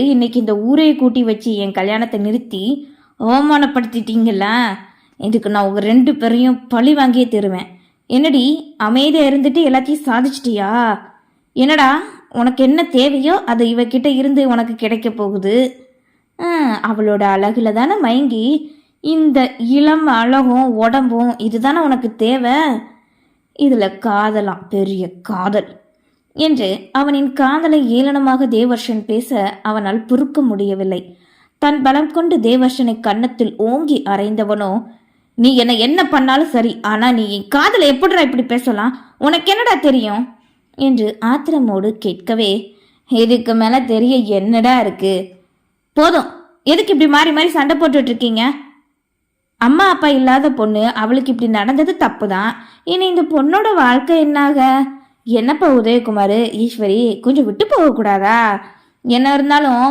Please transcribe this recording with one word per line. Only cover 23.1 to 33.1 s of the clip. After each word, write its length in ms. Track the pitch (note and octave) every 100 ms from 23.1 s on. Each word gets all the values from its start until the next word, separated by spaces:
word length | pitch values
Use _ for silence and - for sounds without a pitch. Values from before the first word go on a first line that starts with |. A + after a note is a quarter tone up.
| _ _ _ _ -
இதுல 260 | C#4+ A#3+ F#3+ -
காதலாம் 640 | A#3 G3+ G#3+ G#3+ G3+ F#3 F#3
பெரிய 360 | G3 F#3+ F#3+ F3+ F#3
காதல்" 480 | - A3 F#3+ G#3 - - _ _ _ _ _ -
என்று 340 | D#4 C4 G3 G#3 -
அவனின் 380 | C4+ C#4+ C#4 C#4
காதலை 460 | C4+ C4 D4+ E4 D4+ B3
ஏளனமாக 560 | A#3 C#4 C#4+ C4+ C4 C4
தேவர்ஷன் 540 | A3 B3 A#3 - A3 G#3
பேச 240 | A3 A#3+ A#3 G3 -
அவனால் 420 | G#3+ G#3+ G3 A3 A3
பொறுக்க 360 | B3 C#4 D4+
முடியவில்லை. 600 | C4 G3+ G3 F#3+ F#3+ F3+ F3+ - _ _ _ _
தன் 180 | D4 D4
பலம் 300 | C4 C#4+ D4+
கொண்டு 260 | E4 E4+ D#4+
தேவர்ஷனை 560 | A3+ B3+ B3+ B3+ A#3+ A3
கன்னத்தில் 540 | G#3+